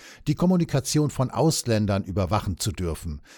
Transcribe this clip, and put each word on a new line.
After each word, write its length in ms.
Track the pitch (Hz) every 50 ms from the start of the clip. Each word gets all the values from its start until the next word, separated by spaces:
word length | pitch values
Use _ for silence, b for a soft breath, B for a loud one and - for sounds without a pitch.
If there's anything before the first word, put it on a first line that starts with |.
| B B B B B 151
die 80 | 151
Kommunikation 760 | - 180 180 185 175 165 - - 135 - - - 151 151 139
von 220 | - - 127 -
Ausländern 720 | - 110 143 160 - - - 120 110 107 107 98 101 98 -
überwachen 540 | - 85 101 92 80 104 - - 104 82 -
zu 160 | - 104 -
dürfen. 480 | - 90 82 78 - - 82 73 67 B B B